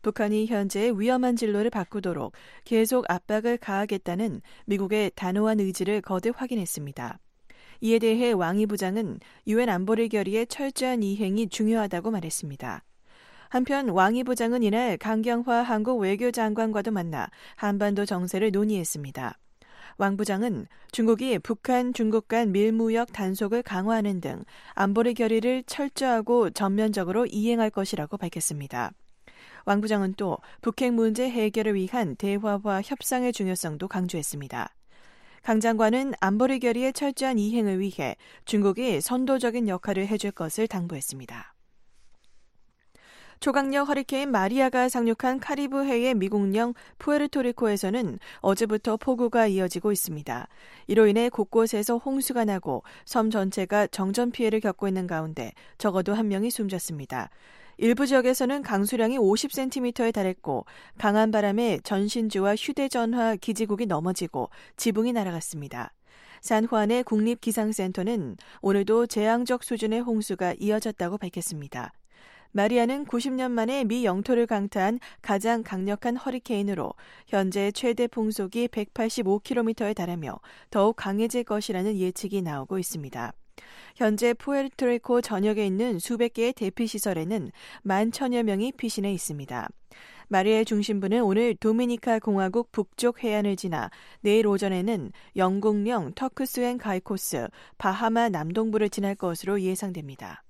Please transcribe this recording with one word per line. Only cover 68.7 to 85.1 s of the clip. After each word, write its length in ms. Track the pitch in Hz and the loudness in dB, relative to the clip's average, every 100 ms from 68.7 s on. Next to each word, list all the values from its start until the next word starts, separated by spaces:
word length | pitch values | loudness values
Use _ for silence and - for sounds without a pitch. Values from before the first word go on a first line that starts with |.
| 196 196 226 240 | 2 4 4 4
재앙적 560 | 220 214 233 247 247 | 2 2 2 0 -2
수준의 380 | - 226 220 226 | -2 -2 0 -2
홍수가 520 | 240 220 214 185 180 - | 0 -2 -2 -2 -2 0
이어졌다고 580 | 202 214 220 208 175 202 | 0 0 -2 -4 -4 -4
밝혔습니다. 760 | 180 - - 156 143 123 120 - _ - - - - | -6 -6 -8 -8 -10 -10 -10 -14 _ -20 -20 -20 -6
마리아는 520 | 202 208 240 233 277 285 | 0 2 4 2 0 -2
구십 260 | 240 262 | -2 -2
년 200 | 254 254 | -2 -2
만에 300 | 233 226 277 | 0 0 0
미 200 | 233 240 | 0 0
영토를 420 | 226 185 208 240 233 | 0 0 2 2 2
강타한 520 | 214 202 208 190 240 - - | 0 -2 0 0 0 -8 -14
가장 400 | - 202 220 233 | -2 0 2 0
강력한 560 | 233 190 196 208 240 247 | -2 -4 -4 -2 -2 -2
허리케인으로 760 | - 254 - 214 202 190 127 - - - _ | -4 -8 -4 -2 0 -2 -4 -8 -18 -20 _
현재 440 | 202 190 196 202 | 0 2 2 0
최대 360 | 208 247 233 240 | 0 -2 0 0
풍속이 600 | - 220 214 190 226 240 | 0 -2 -2 -4 -2 -2
백팔십오 720 | - 208 - 220 - 190 202 | -2 -6 -2 -2 0 0 0
킬로미터에 560 | - 240 226 226 208 | 0 0 0 0 -2
달하며 440 | 214 175 175 143 - - - - | -2 -4 -6 -8 -10 -16 -20 -4
더욱 280 | 214 202 226 | 2 4 2
강해질 480 | 196 202 226 247 | -2 0 0 -2
것이라는 520 | 233 214 208 185 196 202 | -2 -4 -2 -2 0 0
예측이 460 | 185 180 196 196 | -2 -2 -4 -2
나오고 360 | 175 143 - 190 | -2 -6 -4 -4
있습니다. 540 | 175 165 135 123 117 - - - - - - - | -4 -8 -8 -8 -8 -10 -20 -20 -20 -20 -20 0
현재 380 | 220 208 240 | 2 4 2
푸에르토리코 880 | 233 - 277 269 - 247 240 - | 0 0 -2 -2 0 0 0 2